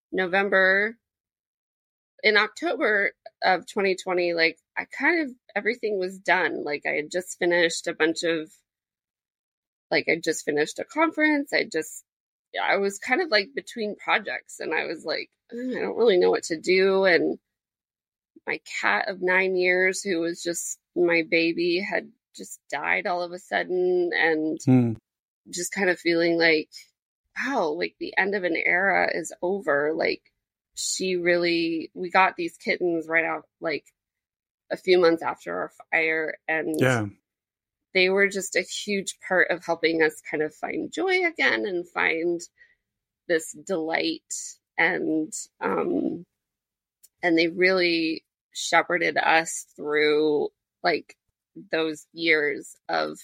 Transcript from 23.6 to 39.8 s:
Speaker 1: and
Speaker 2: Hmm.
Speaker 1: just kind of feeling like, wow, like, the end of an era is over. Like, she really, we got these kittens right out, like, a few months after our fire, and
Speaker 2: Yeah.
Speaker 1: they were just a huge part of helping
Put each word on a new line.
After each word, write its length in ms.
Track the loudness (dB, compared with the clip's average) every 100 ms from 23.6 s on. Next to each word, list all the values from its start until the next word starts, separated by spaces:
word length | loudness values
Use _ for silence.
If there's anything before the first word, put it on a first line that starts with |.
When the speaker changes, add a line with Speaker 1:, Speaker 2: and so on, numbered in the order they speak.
| -2 0 2 2 0
Speaker 1:
and 460 | 0 0 2 -2 -2
Speaker 2:
Hmm. 280 | 4 4 4 -2 _ _ _ _ -14
Speaker 1:
just 220 | -10 -8
kind 180 | -2 0
of 80 | 0
feeling 400 | 0 2 2 4
like, 320 | 4 2 0 -14 -20 _ _ _ _ -8
wow, 320 | -4 -2 -2
like, 260 | -2 -6 -6
the 180 | -6 -2
end 180 | 0 0
of 80 |
an 120 | -2 0
era 540 | 0 2 2 2 2
is 200 | 0 -6 -6
over. 500 | -4 -4 0 0 2
Like, 280 | 0 -2 -4 _ _ _ _ _
she 420 | -10 -6 -4 -2 -2
really, 720 | 2 2 2 0 0 -4 -6
we 160 | -10 0
got 260 | 4 2 2
these 200 | -8 -6
kittens 520 | -4 0 0 0 0
right 160 | 0
out, 240 | 0 -4 -10 _
like, 260 | -6 -6 _ _ _ _ _ _ _ _ -10
a 60 | -8
few 220 | 2 6
months 240 | 6 4
after 320 | -2 -8 -8 -6
our 140 | -8 _ -4
fire, 480 | 0 0 -2 -4 -8 -4
and 320 | -4 -2 0
Speaker 2:
Yeah. 260 | 2 2 -2 -10 _ _ _ _ _ _ _
Speaker 1:
they 140 | 2 2
were 180 | 4 2
just 280 | 0 -4 -4
a 60 |
huge 560 | -4 -8 -4 -4 -4 -10 -2
part 240 | 2 2
of 140 | 0
helping 380 | -2 0